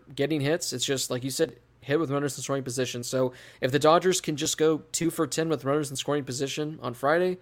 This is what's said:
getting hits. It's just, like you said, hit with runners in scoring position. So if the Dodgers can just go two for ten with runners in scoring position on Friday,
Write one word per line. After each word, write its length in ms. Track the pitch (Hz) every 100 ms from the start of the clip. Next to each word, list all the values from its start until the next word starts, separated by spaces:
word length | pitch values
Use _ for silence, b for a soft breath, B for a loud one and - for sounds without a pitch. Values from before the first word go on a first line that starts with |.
| -
getting 280 | 135 143 151
hits. 300 | 139 180 -
It's 100 | 131
just, 260 | - 131 -
like 140 | 127
you 60 | 135
said, 260 | 131 160 - _ _
hit 180 | - 151
with 120 | 147
runners 260 | 143 143 135
in 60 |
scoring 200 | 131 139
position. 400 | 127 123 123 123
So 300 | 120 131 127 - B B
if 120 | 131
the 60 | 139
Dodgers 420 | 151 170 180 175
can 160 | - 147
just 220 | 151 -
go 240 | 156 151 -
two 180 | - 165
for 160 | 165 147
ten 220 | - 165
with 160 | 143
runners 240 | 131 147 139
in 60 | 135
scoring 280 | - 147
position 540 | 131 127 139 151 151 156
on 100 | 123
Friday, 440 | 123 139 165 185 185